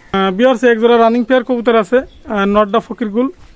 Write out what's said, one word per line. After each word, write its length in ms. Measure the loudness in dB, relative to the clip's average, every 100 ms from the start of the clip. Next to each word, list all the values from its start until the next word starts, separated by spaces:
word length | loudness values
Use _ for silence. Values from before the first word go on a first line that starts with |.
| -8
আহ, 200 | -4 -2
ভিউয়ার্স, 320 | 0 0 2
এক 160 | 0 2
জোড়া 180 | 2 4
রানিং 260 | 2 0
পেয়ার 200 | 0 -2
কবুতর 320 | 0 -4 0 0
আছে, 220 | 0 -2
আহ, 480 | -2 -16 -8 -4 0
নটটা 340 | 0 0 -2
ফকিরগুল 500 | -4 -8 -6 -4 -4 -6 -20